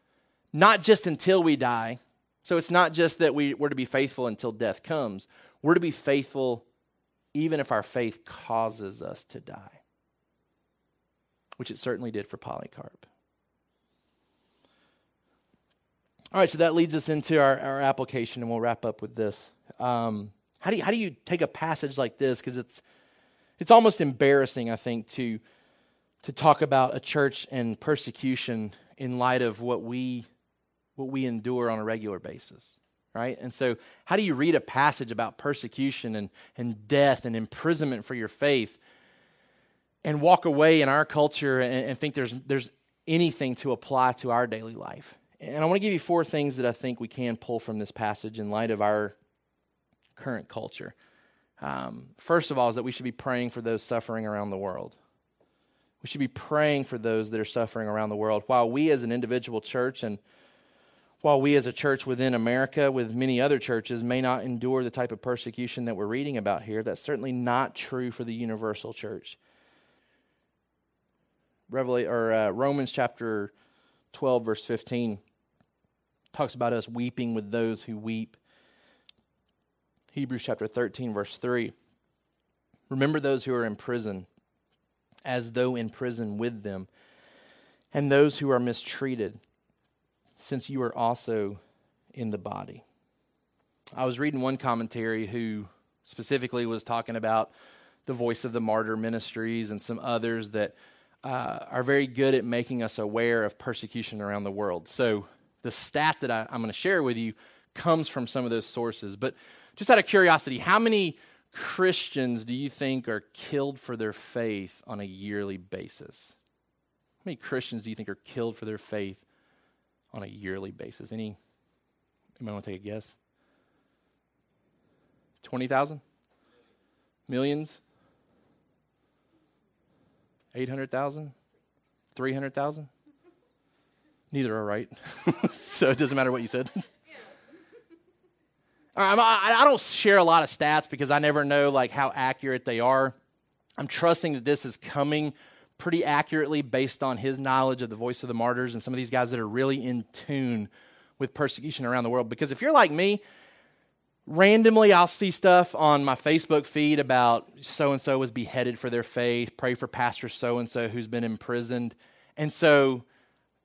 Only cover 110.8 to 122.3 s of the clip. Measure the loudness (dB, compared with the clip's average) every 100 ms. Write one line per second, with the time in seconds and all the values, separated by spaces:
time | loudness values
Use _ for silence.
110.8 | 4 2 0 -4 -16 _ _ -14 -8 0
111.8 | 0 0 -4 -2 -2 -2 -4 -6 -6 -6
112.8 | -4 -4 -4 -6 -8 -18 -6 -4 -4 -6
113.8 | -10 -6 -6 -6 -8 -4 -2 -4 -8 -14
114.8 | -14 -12 -10 -10 -8 -6 -6 -8 -10 -12
115.8 | -12 -16 -20 -20 -20 _ _ _ _ _
116.8 | _ _ _ _ -12 -10 -6 -6 -6 -10
117.8 | -10 -10 -10 -12 -10 -6 -6 -6 -10 -10
118.8 | -8 -8 -6 -10 _ _ _ _ _ _
119.8 | _ _ _ -16 -14 -12 -10 -10 -10 -14
120.8 | -16 -16 -14 -12 -12 -14 _ _ _ _
121.8 | _ _ _ _ _